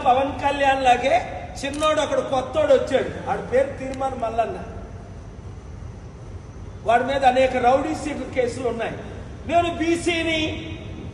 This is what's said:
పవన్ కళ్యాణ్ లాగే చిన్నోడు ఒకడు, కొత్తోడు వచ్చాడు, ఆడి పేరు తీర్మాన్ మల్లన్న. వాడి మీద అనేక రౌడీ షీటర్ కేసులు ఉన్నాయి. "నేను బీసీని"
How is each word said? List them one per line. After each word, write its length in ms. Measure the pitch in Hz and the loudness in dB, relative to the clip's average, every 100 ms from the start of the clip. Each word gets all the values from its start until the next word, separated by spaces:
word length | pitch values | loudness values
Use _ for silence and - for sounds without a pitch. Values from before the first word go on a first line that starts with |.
| 254 | 4
పవన్ 380 | 254 277 285 | 4 2 0
కళ్యాణ్ 400 | 285 285 277 269 | 0 4 4 6
లాగే 640 | 262 240 254 339 - - - - 277 | 6 6 6 2 2 -8 -10 -8 -6
చిన్నోడు 360 | 294 311 311 | 0 2 4
ఒకడు, 200 | 277 262 | 2 0
కొత్తోడు 520 | 254 262 254 311 294 | 0 0 0 2 6
వచ్చాడు, 560 | 254 240 262 196 - - | 6 6 0 0 -4 -4
ఆడి 120 | 196 | -4
పేరు 360 | - 240 269 - | 0 2 2 -2
తీర్మాన్ 420 | 262 262 269 247 | -8 -4 -4 -2
మల్లన్న. 360 | 226 226 214 180 185 - - - - - - - - - - - - - - - - - - - - - | -2 0 -2 -4 -10 -12 -12 -14 -14 -14 -14 -14 -14 -14 -14 -12 -12 -12 -14 -16 -14 -14 -14 -14 -14 -6
వాడి 200 | - 233 | 2 2
మీద 220 | 254 277 262 | 2 2 4
అనేక 320 | 254 262 247 | 6 4 4
రౌడీ 380 | 240 277 311 302 | 4 4 2 -4
షీటర్ 380 | 294 247 240 | -6 -6 -4
కేసులు 360 | 262 240 247 254 | -2 -2 0 -4
ఉన్నాయి. 240 | 226 202 - - - - - 214 | -2 -4 -6 -10 -12 -12 -12 0
"నేను 280 | 339 349 339 | 2 2 0
బీసీని" 960 | 320 339 330 330 320 320 311 311 - - - - - | 0 0 0 0 0 0 -2 -4 -8 -10 -10 -12 -12